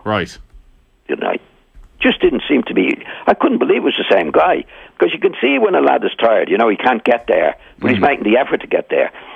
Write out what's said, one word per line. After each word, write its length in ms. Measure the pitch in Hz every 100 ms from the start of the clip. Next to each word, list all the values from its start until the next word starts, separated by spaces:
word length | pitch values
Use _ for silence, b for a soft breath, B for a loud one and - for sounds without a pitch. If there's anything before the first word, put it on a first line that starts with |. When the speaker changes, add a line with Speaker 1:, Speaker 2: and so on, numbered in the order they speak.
Speaker 1:
Right. 320 | 107 104 82 - - - _ _ _ _ -
Speaker 2:
You 80 | -
know, 160 | - - - _ _ - - _
just 200 | - 240
didn't 220 | 180 139 -
seem 140 | 139
to 100 | -
be. 280 | - - - B B -
I 80 |
couldn't 240 | - 320 240
believe 200 | 277 370
it 60 |
was 120 | - -
the 180 | -
same 160 | - 76
guy, 340 | 165 175 - - B B -
because 160 | 175
you 60 | -
can 160 | 196 -
see 180 | 262 277
when 160 | 214
a 60 | 160
lad 240 | 139 131
is 80 | 92 -
tired, 280 | 117 104 82
you 60 | 98
know, 100 | 117
he 80 | 101
can't 260 | 131 117
get 240 | - 117 -
there, 300 | 85 78 - b b
but 100 | -
he's 80 | 113
Speaker 1:
Mm. 40 |
Speaker 2:
making 220 | 143 139 104
the 40 | 117
effort 220 | 139 160
to 60 | -
get 220 | 87 -
there. 200 | 73 - B B